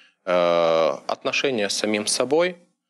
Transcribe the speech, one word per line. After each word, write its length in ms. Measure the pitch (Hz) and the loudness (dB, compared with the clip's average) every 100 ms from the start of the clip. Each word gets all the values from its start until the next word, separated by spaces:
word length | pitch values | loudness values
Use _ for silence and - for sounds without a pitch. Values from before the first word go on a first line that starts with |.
| _ _ 92 | _ _ -2
Э, 720 | 90 87 85 82 82 78 67 - | 2 2 2 2 2 2 -2 -6
отношения 600 | - 135 - 143 120 98 | -6 -4 -2 -2 -2 -2
с 80 | - | -2
самим 280 | 107 107 104 | -2 -2 -2
собой, 520 | - 127 156 180 180 _ _ _ | -4 0 0 0 -4 _ _ _